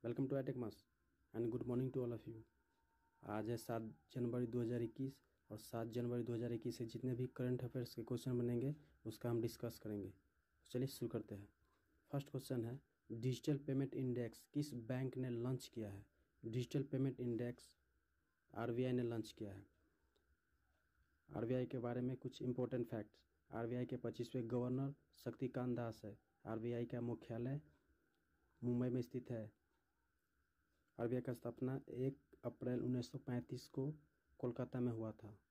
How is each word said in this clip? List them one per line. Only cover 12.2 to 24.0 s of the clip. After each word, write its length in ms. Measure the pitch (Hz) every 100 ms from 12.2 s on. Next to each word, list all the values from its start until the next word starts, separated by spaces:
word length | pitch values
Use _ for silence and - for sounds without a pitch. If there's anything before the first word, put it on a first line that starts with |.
| 139
question 340 | 135 - 131
है, 160 | 113 127 _ _ _
digital 440 | 117 120 123 - 143
payment 380 | 143 135 135
index 500 | - 131 120 117 - -
किस 200 | 143 147
bank 420 | 120 110 127 131 127
ने 140 | 127
launch 380 | 120 120 127 -
किया 220 | - 107
है? 160 | 98 - _ _ _
Digital 380 | 117 120 120 143
payment 380 | 139 139 135 127
index 520 | 123 113 120 123 - _ _ _ _ _ _ _ _
आरबीआई 380 | - 117 117 127
ने 100 | 123
लॉन्च 300 | 120 117 110
किया 200 | - 104
है। 140 | 98 101 _ _ _ _ _ _ _ _ _ _ _ _ _ _ _ _ -
आरबीआई 300 | 117 127 123
के 120 | 131
बारे 220 | 120 120
में 160 | 123 127
कुछ 260 | 123 -
important 440 | 127 123 123 127 120
facts। 340 | 113 107 - _ _ _
आरबीआई 360 | 110 117 123 123
के 100 |
पच्चीसवें 540 | 127